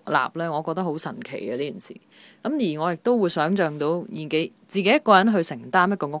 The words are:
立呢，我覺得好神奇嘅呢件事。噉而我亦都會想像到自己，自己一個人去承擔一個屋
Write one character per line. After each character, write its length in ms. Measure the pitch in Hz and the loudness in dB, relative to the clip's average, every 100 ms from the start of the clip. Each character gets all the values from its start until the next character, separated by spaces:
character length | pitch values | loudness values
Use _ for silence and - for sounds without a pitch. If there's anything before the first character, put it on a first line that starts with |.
| - | 2
立 320 | 151 127 165 | 0 0 -4
呢， 120 | 170 | -4
我 120 | 151 160 | -4 -4
覺 80 | |
得 100 | 165 | -4
好 140 | 185 156 | -4 -4
神 180 | 160 110 | -6 -10
奇 140 | - - | -12 -10
嘅 140 | 101 | -6
呢 200 | 123 143 | -6 -6
件 80 | 107 | -8
事。 140 | - - _ _ - _ | -14 -20 _ _ -20 _
噉 360 | - 302 208 151 | -4 0 0 0
而 20 | |
我 100 | 165 | -2
亦 40 | 165 | -2
都 220 | 240 247 | 2 2
會 100 | 180 | 2
想 260 | 165 156 196 | 2 0 2
像 220 | 165 147 | 0 0
到 220 | 147 170 | -2 -2
自 140 | - 156 | -4 -10
己， 380 | 151 156 165 _ - | -2 -2 -2 _ -8
自 120 | 196 | -2
己 80 | 190 | 2
一 80 | 294 | 4
個 140 | 220 190 | 6 6
人 160 | 214 | 6
去 120 | 208 | 2
承 280 | 165 131 120 | 0 -4 0
擔 220 | 185 180 | 2 2
一 20 | 202 | 0
個 100 | 147 | -4
屋 120 | 151 | -6